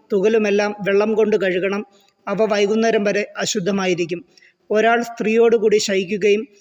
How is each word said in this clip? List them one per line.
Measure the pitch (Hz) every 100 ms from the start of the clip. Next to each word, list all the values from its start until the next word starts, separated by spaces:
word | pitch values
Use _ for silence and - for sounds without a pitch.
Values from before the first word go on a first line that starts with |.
| _
തുകലുമെല്ലാം | 202 202 226 214 202 208 202
വെള്ളം | 202 196 214
കൊണ്ട് | 214 214 214
കഴുകണം. | 190 180 190 202 - _ _ _ -
അവ | 196 220
വൈകുന്നേരം | 208 202 220 226 220
വരെ | 208 202 208 -
അശുദ്ധമായിരിക്കും. | 196 220 175 196 185 175 170 175 - _ _ _ -
ഒരാൾ | 208 226 240
സ്ത്രീയോടുകൂടി | 233 - 214 226 233 226 208 208
ശയിക്കുകയും | 208 190 180 208 208 208 - _